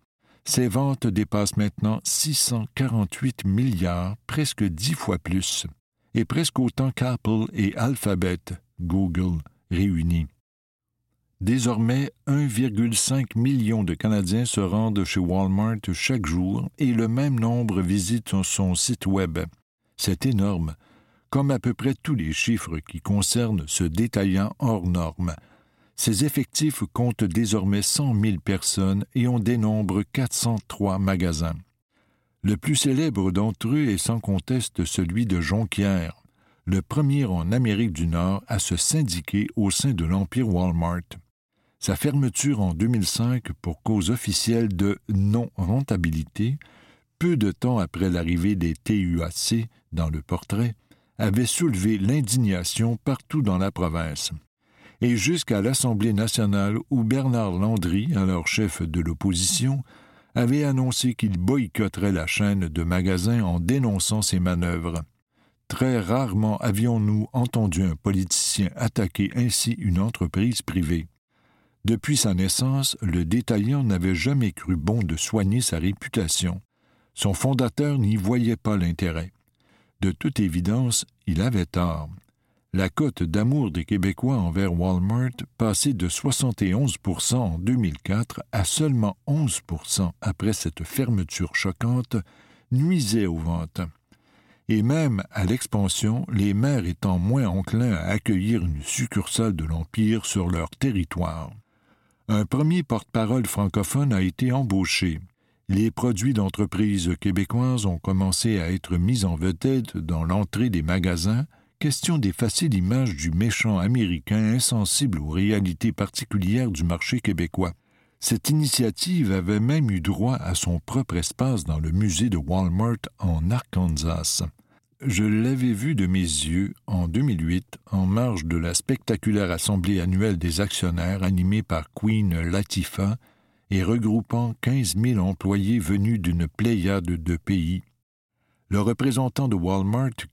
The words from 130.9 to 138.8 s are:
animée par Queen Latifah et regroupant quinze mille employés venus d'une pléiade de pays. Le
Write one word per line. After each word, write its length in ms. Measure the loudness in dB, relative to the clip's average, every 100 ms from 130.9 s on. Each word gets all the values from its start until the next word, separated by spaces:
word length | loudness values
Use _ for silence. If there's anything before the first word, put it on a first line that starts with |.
| 0 -2 0
animée 400 | 0 2 2 2
par 320 | 0 -4 -4
Queen 460 | -4 0 2 2 0
Latifah 760 | 0 -2 -2 -4 -4 -2 -2 -2 -8 _ _ _ _
et 140 | 0
regroupant 720 | 2 2 2 0 0 -2 -2 -2
quinze 340 | 0 0 0 0
mille 240 | 2 2
employés 580 | 0 0 0 0 2 0
venus 420 | 2 2 2 2
d'une 280 | 0 0 -2
pléiade 580 | 0 0 2 2 0 0
de 320 | -2 -2 -2
pays. 460 | 0 0 0 -2 -6 _ _ _ _ _ _ _ _
Le 120 | 0